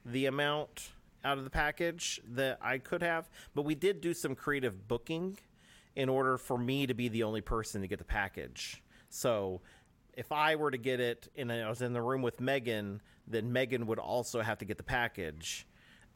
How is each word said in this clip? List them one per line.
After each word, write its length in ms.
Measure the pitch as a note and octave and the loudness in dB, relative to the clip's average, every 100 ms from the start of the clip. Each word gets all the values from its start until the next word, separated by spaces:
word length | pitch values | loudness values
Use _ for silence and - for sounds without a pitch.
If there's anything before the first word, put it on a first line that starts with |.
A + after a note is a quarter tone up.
the 220 | A#2+ B2+ C3+ | -4 0 2
amount 640 | C#3 D3 D3+ D3 - - - - - | 2 2 0 -4 -10 -16 -18 -20 -6
out 140 | C3+ C#3 | -2 -2
of 60 | |
the 60 | C3+ | -2
package 680 | - D3+ D3+ E3+ E3+ - - - | 0 0 2 -2 -2 -6 -6 -6
that 300 | A#2+ C3+ - | 0 0 0
I 160 | - C3 | -2 -2
could 240 | - F3 | -2 0
have, 260 | E3+ E3 E3 - - | 2 0 -2 -16 -6
but 80 | C#3 | -2
we 120 | D3 | 0
did 260 | D3+ F#3 F#3 | 2 2 2
do 140 | E3 | -2
some 220 | E3 D3+ C3 | -2 -2 -2
creative 500 | - C#3+ B2+ F#2 G#2 | 0 2 2 -2 -4
booking 520 | A#2+ - D#3+ F#3 G3+ - - - - - - | -4 -2 -4 -2 -6 -16 -20 -20 -20 -12 -2
in 120 | C3 | 2
order 300 | C3 C3 B2+ | 4 4 2
for 180 | - B2 | 2 0
me 300 | A#2+ C#3 C3+ | 2 2 2
to 80 | |
be 140 | A#2 A#2+ | 2 2
the 160 | A2 | 2
only 160 | A2 A2 | 2 0
person 400 | - A#2 G#2+ G#2 | 0 0 0 -4
to 80 | F#2+ | -2
get 100 | G2 | -4
the 60 | |
package. 760 | - G#2+ G2 - C2 B1 - - - - - | 0 0 0 -2 -10 -8 -10 -12 -18 -20 -16
So 520 | - C3 A2 G2 F#2 - - _ _ _ | -2 2 2 0 -4 -10 -20 _ _ _
if 160 | - A#2+ | -12 -4
I 240 | D3+ D3+ | 4 4
were 160 | D#3 D3+ | 6 2
to 80 | C3 | 0
get 220 | B2 B2+ | 0 2
it 280 | A#2+ A#2 - - | 0 -2 -8 -6
and 140 | B2 | -2
I 180 | A#2 A2 | -2 -2
was 140 | B2 | -2
in 100 | B2 | 0
the 80 | A#2+ | 0
room 220 | A#2 C3 | 2 2
with 180 | A#2+ - | 0 0
Megan, 640 | B2 C#3 A#2+ A2 G#2 G2+ - - - | 0 0 0 -2 -2 -6 -12 -20 -4
then 260 | A2 A2+ | -2 2
Megan 340 | B2 C3 B2 A2+ | 2 2 0 0
would 120 | A2 | -2
also 420 | C#2 A#2+ A#2 A#2+ | 0 -2 0 -2
have 180 | A2 G#2+ | 0 -2
to 60 | |
get 120 | G2 G#2 | -4 -6
the 80 | |
package. 840 | - B2+ A#2 - E2 D2+ E2 - - - - - - | -2 0 0 -2 -6 -6 -8 -8 -10 -20 -20 -20 -20